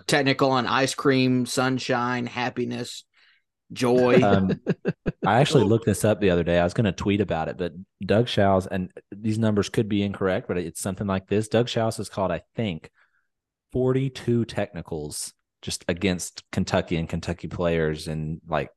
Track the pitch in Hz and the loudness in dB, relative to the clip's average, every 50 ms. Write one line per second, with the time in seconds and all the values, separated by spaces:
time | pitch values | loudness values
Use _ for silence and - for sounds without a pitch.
0 | - - 160 147 135 139 135 - 143 135 131 127 113 92 110 131 135 135 - - | -2 0 2 2 4 2 2 2 4 2 4 2 0 0 0 0 0 0 -2 0
1 | - 143 131 131 131 127 127 123 120 - - 135 127 131 131 123 - - 127 120 | 2 2 4 4 4 2 2 2 0 -2 0 0 0 0 0 -2 -2 -2 -2 0
2 | 120 123 123 123 120 117 - 120 120 127 - 123 123 120 120 120 120 - - - | 0 -2 -2 -4 -4 -6 -6 -4 -4 -4 -4 -4 -4 -4 -4 -6 -8 -10 -12 -16
3 | - _ _ _ _ _ _ _ _ _ _ _ _ - - - 123 120 123 127 | -18 _ _ _ _ _ _ _ _ _ _ _ _ -14 -6 -2 2 2 4 4
4 | 123 123 123 - 120 101 101 98 95 92 - - - - 170 - - - - _ | 6 6 6 6 6 6 4 4 2 2 0 -2 -2 -4 -4 -4 -4 -6 -6 _
5 | - - - - - 95 107 123 143 - - 135 104 98 113 110 - 110 98 - | -6 -8 -6 -2 0 2 4 4 4 4 4 4 4 4 2 2 2 0 0 2
6 | - 107 107 - 104 92 87 87 82 85 85 87 87 90 - - 117 98 85 - | 2 0 2 2 2 2 2 2 2 2 2 2 2 2 2 0 0 0 0 -2
7 | - 104 98 104 98 85 85 80 80 78 62 - 90 85 78 87 95 _ _ - | 0 0 0 0 0 -2 -2 -4 -4 -6 -6 -6 -6 -8 -8 -10 -18 _ _ -8
8 | 98 90 98 107 123 - - 107 98 98 98 95 92 - 92 95 90 90 - - | -2 2 2 2 2 2 2 2 4 4 4 2 2 -2 -4 -6 -6 -6 -10 -16
9 | - - 98 101 107 110 107 110 113 110 107 104 95 - - 127 117 101 104 101 | -20 -18 -14 -6 -4 -2 -2 0 0 2 2 0 0 0 0 -2 0 0 0 0
10 | 101 101 95 - 101 92 92 117 - - 95 87 87 82 - - - 104 92 - | 0 0 -2 -2 0 0 0 -2 -2 -4 -4 -4 -6 -6 -8 -8 -8 -6 -6 -4
11 | 107 98 95 95 - - 101 104 107 - - 110 123 - - 117 113 113 - - | -2 -2 -2 -2 -2 -2 -2 -2 0 2 2 2 2 2 -2 -2 -2 -2 -4 -6
12 | 101 - - 107 95 87 85 80 - _ - - 113 104 82 78 - - _ _ | -8 -8 -4 -4 -2 -2 -2 -4 -8 _ -8 -6 -4 -4 -4 -8 -12 -18 _ _
13 | _ _ _ _ _ _ _ _ _ _ _ _ _ _ - 127 127 127 131 135 | _ _ _ _ _ _ _ _ _ _ _ _ _ _ -4 0 2 2 2 2
14 | 135 131 - - - 120 120 117 110 - - 101 104 - - 85 80 - 82 76 | 0 -4 -6 -6 -2 0 0 0 0 -2 -2 -4 -4 -4 -6 -12 -10 -8 -8 -8
15 | 73 76 - - - - - _ _ _ _ _ - - - - - - 90 85 | -8 -8 -10 -10 -12 -12 -14 _ _ _ _ _ -12 -10 -10 -8 -4 -4 -4 0
16 | 98 95 90 87 - - - - - - - 98 92 - - 92 82 - 90 82 | 0 0 0 -2 -4 -10 -14 -18 -14 -6 -4 -4 -2 0 0 -2 0 0 -2 -4
17 | 82 - - 85 - - 85 - - 85 95 92 87 85 85 82 80 78 78 78 | -2 -4 -6 -6 -4 -6 -8 -8 -8 -10 -6 -2 0 0 0 0 0 -2 -2 -4
18 | 80 82 78 78 78 78 80 80 - 85 80 73 67 - _ | -6 -8 -6 -6 -6 -6 -8 -8 -6 -4 -4 -4 -4 -4 _